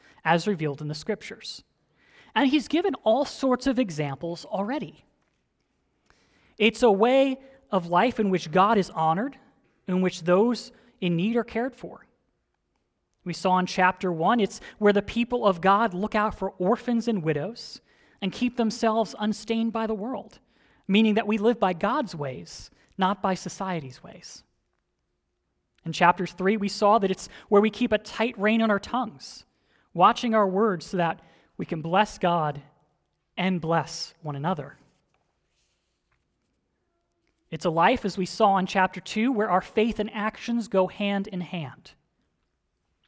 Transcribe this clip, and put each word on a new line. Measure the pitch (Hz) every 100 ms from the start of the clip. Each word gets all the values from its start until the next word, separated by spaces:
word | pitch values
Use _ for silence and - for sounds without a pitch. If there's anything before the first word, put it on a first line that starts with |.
| _ _
as | 160 170 202
revealed | 175 151 139
in | 151
the |
Scriptures. | 147 - 208 - 202 - - - _ _ _ _ _ - 220
And | 262
he's | 294 -
given | 320 381 262
all | 220 240 294
sorts | - 269 247 269
of | 240
examples | 214 151 147 135 170 170 -
already. | 175 202 294 160 - _ _ _ _ _ _ _ _ _ _ _ _ _ _ _ -
It's | 220 220
a | 247
way | 196 233 269 269 254 - - _
of | 190 170
life | 175 247 240
in | 202
which | 180 160
God | 180 202 220
is | 175
honored, | 165 160 170 269 - _ _ _ _ -
in | 180
which | 185 -
those | 160 180 240 233 - - _ -
in | 180 170
need | 202 233
are |
cared | 226 220 240 -
for. | - - _ _ _ _ _ _ _ _ _ _ _ _
We | 175
saw | 165 190 185
in | 185
chapter | - 185 180 185
one, | 165 175 240
it's | 190 - - -
where | 208
the | 202
people | 202 233 233 247 208
of | 175
God | 185 202 226
look | 180 208 214
out | 214
for | - 190 -
orphans | 180 233 - 233 233
and | 208
widows | 156 143 175 240 - - _ _ _ _
and | 196
keep | - 247 247
themselves | 220 - 226 226 202 -
unstained | 214 208 - 226 226
by | 220 220
the |
world, | 214 226 220 - - _ _ _ _ -
meaning | 202 220
that | 208 208
we | 214
live | 220 233
by | 185
God's | 170 202 285 226 160
ways, | 139 131 165 - - _ _ -
not | 190 208
by | 196 185
society's | - - 190 170 135 -
ways. | - - - - _ _ _ _ _ _ _ _ _ _ _ _ _ _ 165
In |
chapter | 156 175 175 175
three, | - 185 214
we | 202
saw | - 202 220
that | 196
it's | 185 - - -
where | 202
we | 214
keep | - 247
a | 214
tight | - - 233 196
rein | 208 226
on | 220
our | 196
tongues, | - 240 247 139 - - - _ _ _ _
watching | 170 196 233 247
our | 220 196
words | 185 220 175 -
so | 185
that | 170 - - _ _ -
we | 160
can | 165
bless | 160 185 214 -
God | 180 175 151 147 - _ _ _ _ _ _ -
and | 185 180
bless | 160 165 - - - -
one | 156 139
another. | 156 170 131 - _ _ _ _ _ _ _ _ _ _ _ _ _ _ _ _ _ _ _ _ _ _ _ _ _ _ _
It's | 160
a | 180
life, | 160 180 - 196
as | 190
we | 180
saw | - 208 196
in | 180
chapter | 196 185 180
two, | - 214 240
where | 220 214
our | 185
faith | - - 226 214
and | 208
actions | 214 214 - - 233 202
go | 190 185
hand | - 202 202 196
in | 180
hand. | 170 175 135 - - - _ _ _ _ _ _ _ _ _ _